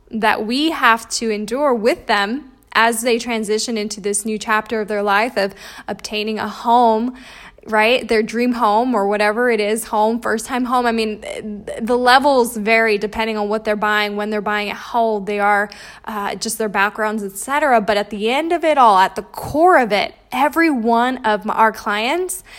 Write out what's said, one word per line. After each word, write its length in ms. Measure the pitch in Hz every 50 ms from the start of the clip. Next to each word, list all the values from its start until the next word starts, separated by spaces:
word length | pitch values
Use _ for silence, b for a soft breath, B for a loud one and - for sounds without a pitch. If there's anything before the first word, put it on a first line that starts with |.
| _ -
that 340 | - 220 220 214 - - 214
we 240 | 214 247 269 302 320
have 400 | 320 285 269 247 226 233 - -
to 220 | - - 233 226
endure 420 | 208 208 214 214 233 269 294 285 240
with 320 | 226 202 247 339 349 -
them 460 | - 220 208 202 202 240 294 311 - - _ _ _ -
as 280 | 214 226 233 233 226
they 160 | 233 254 226 233
transition 600 | 233 240 233 220 214 190 214 220 - 262 233 214
into 200 | 208 214 - 214
this 260 | 180 202 202 - -
new 120 | 220 220 208
chapter 420 | - 233 214 214 220 - 240 220
of 80 | 208 196
their 120 | 214 202
life 360 | 202 208 196 202 220 254 - 202
of 180 | 196 202 - B B B B B B B
obtaining 500 | 208 202 - - 214 214 208 220 220 202
a 100 | 208 214
home, 720 | 202 - - 240 233 247 240 226 220 220 233 254 254 B B B B B B B B B -
right? 420 | - 220 214 214 226 254 - - 220
Their 160 | 233 214 220
dream 300 | 208 214 233 240 247 240
home 420 | 233 247 208 208 220 247 262 240
or 120 | 208 196 196
whatever 420 | 208 202 208 208 208 233 247 247
it 100 | 226 208
is, 260 | 208 202 220 226 -
home, 360 | - 233 208 214 220 233 233
first 240 | 233 220 214 226 233
time 200 | - 262 247 254
home. 200 | 233 254 247 247
I 60 | 240
mean, 300 | 226 226 220 220 214 -
th-, 580 | - - - - - 214 208 202 - - - -
the 160 | 226 214 247 247
levels 580 | 247 247 247 269 262 294 277 254 233 233 -
vary 420 | 220 202 214 226 226 226 226 208 202
depending 400 | 214 208 208 226 226 226 220 214
on 120 | 208 208
what 160 | 214 220 220
they're 100 | 220 208
buying, 400 | 208 214 214 214 208 208 208 202
when 140 | 202 208 214
they're 100 | 214 208
buying 300 | 202 214 208 208 208 202
it, 60 | -
how 260 | - - - - 240
old 240 | 226 226 214 208 190
they 140 | 202 208 202
are, 300 | 202 208 208 202 208 202 B B B B B B B
uh, 300 | - 220 208 202 - -
just 220 | 190 - 226 - -
their 120 | 220 208
backgrounds, 520 | 185 208 196 208 202 226 214 214 214 220 202
et 100 | 196 196
cetera. 480 | - - 254 277 294 302 285 247 226
But 160 | 202 202 208 202
at 140 | 202 -
the 180 | 226 202 208 220
end 240 | 254 285 311 330 349
of 100 | 330 339
it 140 | 320 302 285
all, 200 | 254 226 196 185
at 180 | 190 185 -
the 80 | 226 196
core 540 | - - - - - - 294 330 370 359 294
of 140 | 247 202
it, 240 | 208 190 - - - _ _ -
every 380 | - 254 277 302 - 320 330 320
one 480 | 285 240 214 233 233 233 240 254 262 247 -
of 160 | 220 208 202
m-, 80 | 190 214
our 240 | - - 220 220 214
clients 680 | - - 226 208 208 220 254 302 349 370 359 - - B B B